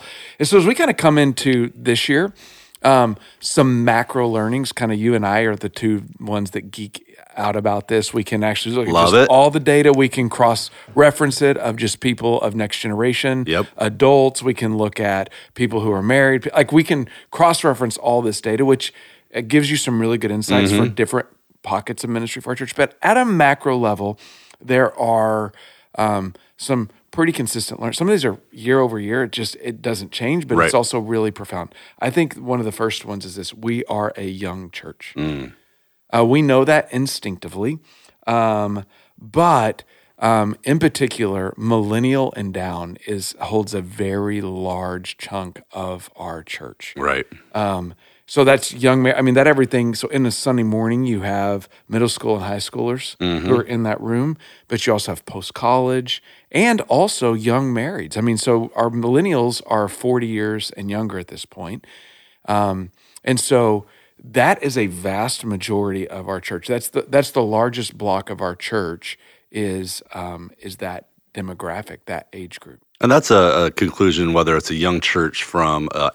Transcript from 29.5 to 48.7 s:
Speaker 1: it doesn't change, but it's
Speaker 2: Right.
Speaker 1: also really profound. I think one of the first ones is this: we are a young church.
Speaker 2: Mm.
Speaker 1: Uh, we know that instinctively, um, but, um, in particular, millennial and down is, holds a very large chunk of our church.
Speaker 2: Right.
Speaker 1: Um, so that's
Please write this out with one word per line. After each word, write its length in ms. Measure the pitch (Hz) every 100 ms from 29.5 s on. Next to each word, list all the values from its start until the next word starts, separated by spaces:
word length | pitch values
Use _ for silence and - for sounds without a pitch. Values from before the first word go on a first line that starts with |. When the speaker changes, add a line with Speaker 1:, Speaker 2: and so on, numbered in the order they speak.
| -
Speaker 1:
it 200 | 120 110
doesn't 300 | 120 104 98
change, 360 | - 117 170 135
but 60 | -
it's 180 | 82
Speaker 2:
Right. 40 | 123
Speaker 1:
also 220 | 117 120
really 320 | 110 113 110
profound. 420 | 104 98 90 85 - - -
I 100 | 123
think 240 | 170 156 -
one 240 | 127 123
of 60 | 110
the 60 |
first 320 | - 113 -
ones 220 | 107 98 95
is 100 | 95
this: 180 | 90
we 300 | 110 113 117 -
are 280 | 107 104 -
a 100 | 95
young 440 | 95 95 92 90
church. 420 | - 82 - - 76
Speaker 2:
Mm. 360 | 78 71 64 - _ _ _ _ _ 117
Speaker 1:
Uh, 80 |
we 180 | 117 143
know 220 | 143 131
that 240 | 139 151 -
instinctively, 880 | 123 135 - 107 90 85 95 113 156 _ _ _ _ -
um, 580 | 117 113 107 104 104 98 _ _ _
but, 640 | 110 151 170 139 110 - - _ _ -
um, 360 | 113 110 107 -
in 160 | 127 156
particular, 760 | 160 - 131 - 104 98 95 -
millennial 760 | 113 113 104 113 127 135 131 -
and 160 | 98
down 440 | 92 92 85 87 - -
is, 280 | 101 - -
holds 340 | - 110 101
a 80 | 101
very 580 | 90 104 98 101 104 104
large 800 | 95 92 92 90 90 90 90 -
chunk 440 | - 98 90 - -
of 360 | 98 92 90 - -
our 280 | 85 82
church. 500 | 78 - 62 - - 71
Speaker 2:
Right. 300 | 69 67 - - _
Speaker 1:
Um, 420 | 107 101 92 87 87 _ _ -
so 160 | 143 135
that's 280 | 135 -